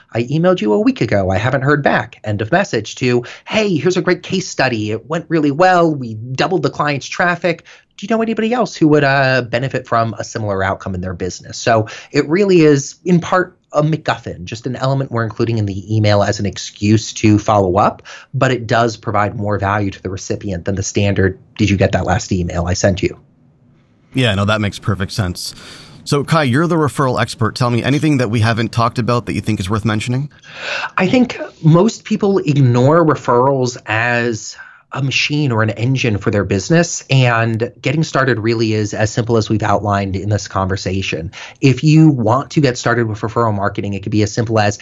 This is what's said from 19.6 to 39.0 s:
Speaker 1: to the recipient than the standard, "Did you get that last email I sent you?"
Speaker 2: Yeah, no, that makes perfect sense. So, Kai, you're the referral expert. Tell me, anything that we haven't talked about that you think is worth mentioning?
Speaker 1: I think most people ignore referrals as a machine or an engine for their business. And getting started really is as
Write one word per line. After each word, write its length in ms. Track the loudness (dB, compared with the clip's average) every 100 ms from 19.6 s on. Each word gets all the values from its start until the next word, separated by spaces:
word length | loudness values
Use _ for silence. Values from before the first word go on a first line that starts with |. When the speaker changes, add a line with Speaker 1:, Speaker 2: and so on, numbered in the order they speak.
| 0 0 -2
Speaker 1:
to 120 | -6
the 60 | -10
recipient 560 | -8 -8 -8 -6 -6
than 120 | -4 -4
the 60 |
standard, 560 | -2 -2 0 2 0 -2 -10 -2
"Did 100 | 0
you 80 | 2
get 160 | 2
that 140 | 0 0
last 260 | -2 -2
email 340 | -4 -2 -4 -4
I 80 |
sent 280 | 0 0 0
you?" 160 | -4 -6 _ _ _ _ _ _ _ _ _
Speaker 2:
Yeah, 200 | -2 0
no, 100 | 0
that 160 | 0 0
makes 180 | -2 -4
perfect 340 | -4 -4 -4
sense. 420 | -4 -4 -6 -12 -14 -20 -20 -20 -14
So, 180 | -2 -2
Kai, 220 | 0 0
you're 240 | 2 2 2
the 80 | 0
referral 440 | 0 0 -2 0
expert. 360 | -2 -2 -2 0
Tell 120 | 0
me, 140 | 0
anything 360 | 0 0 2 0
that 120 | 0
we 100 | 2
haven't 300 | 2 0 -2
talked 280 | 0 0 0
about 280 | -2 -2 -2
that 80 |
you 60 | -4
think 180 | -2 -4
is 100 | -2
worth 160 | -2
mentioning? 460 | 0 -2 -2 -4 -6 _ -20 -14 -10 -8 -6 -2
Speaker 1:
I 120 | 2
think 300 | 2 2 -2 -12 0
most 420 | 4 6 4 0
people 340 | -4 -2 0 0
ignore 640 | 0 2 4 4 4 4
referrals 720 | 4 0 2 2 4 2 -2 -4 -4
as 680 | -2 0 0 0 -4 -10 -18 -20 -20 -12 -6
a 40 |
machine 500 | -2 -2 -2 0 0
or 100 | 2
an 80 | 0
engine 480 | 0 -2 0 0 0
for 120 | 0
their 140 | 0
business. 600 | 0 -2 2 2 2 -4 0
And 640 | 2 4 2 0 -2 -4 -4
getting 240 | -4 -2
started 340 | 0 0 0 0
really 340 | 0 0 0
is 220 | 0 -2
as 180 | -2